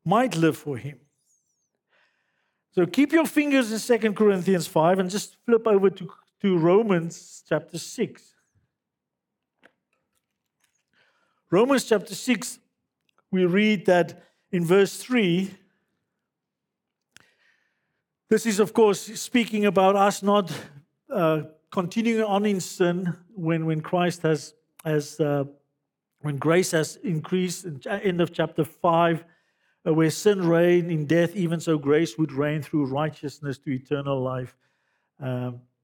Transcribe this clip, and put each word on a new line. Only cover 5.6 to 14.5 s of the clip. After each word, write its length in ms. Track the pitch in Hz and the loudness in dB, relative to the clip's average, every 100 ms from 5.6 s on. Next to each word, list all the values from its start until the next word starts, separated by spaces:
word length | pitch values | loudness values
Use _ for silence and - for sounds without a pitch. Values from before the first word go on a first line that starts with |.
| 226 | 4
over 220 | 202 190 | 4 2
to, 200 | - 170 - _ _ | 0 -16 -18 _ _
to 160 | 202 180 | 0 2
Romans 880 | 165 190 226 180 170 - - - - | 4 4 4 0 -2 -12 -20 -18 -4
chapter 280 | 156 160 170 | -4 -4 -12
six. 580 | - - 165 - _ _ _ _ _ _ _ _ _ _ _ _ _ _ _ _ _ _ _ _ _ _ _ _ _ _ _ _ _ _ _ _ - | -12 -8 -8 -8 _ _ _ _ _ _ _ _ _ _ _ _ _ _ _ _ _ _ _ _ _ _ _ _ _ _ _ _ _ _ _ _ 0
Romans 340 | 175 247 262 | 2 4 2
chapter 320 | - 214 - 190 | 2 -2 -2 -10
six, 440 | - 233 - - _ _ _ _ _ _ - | -2 -2 -4 -14 _ _ _ _ _ _ -6
we 140 | 185 180 | 0 2
read 400 | 190 214 208 - | 2 2 2 4
that 360 | 175 165 - _ _ - | 2 2 -4 _ _ -6